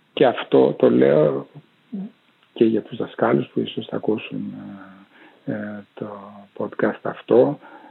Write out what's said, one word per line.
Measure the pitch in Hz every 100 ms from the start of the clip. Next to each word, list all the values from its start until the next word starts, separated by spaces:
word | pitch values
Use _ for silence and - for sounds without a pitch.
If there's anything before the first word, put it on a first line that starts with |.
| _
Και | - 135
αυτό | 113 - 135 131 151
το | 127
λέω | 120 131 151 151 139 - 147 _ _ _ 202 196 - _ _ _
και | -
για | 113 113
τους | - 113
δασκάλους | - - 117 139 131
που | -
ίσως | 113 - 113
θα | 107
ακούσουν, | - 107 - 104 104 101 101 - - - - _ - _ -
ε, |
ε, | 110 104 104 101
το | - 107 104 101 104 101 -
podcast | 107 - 110 98
αυτό, | 110 - - 113 139 147 - - -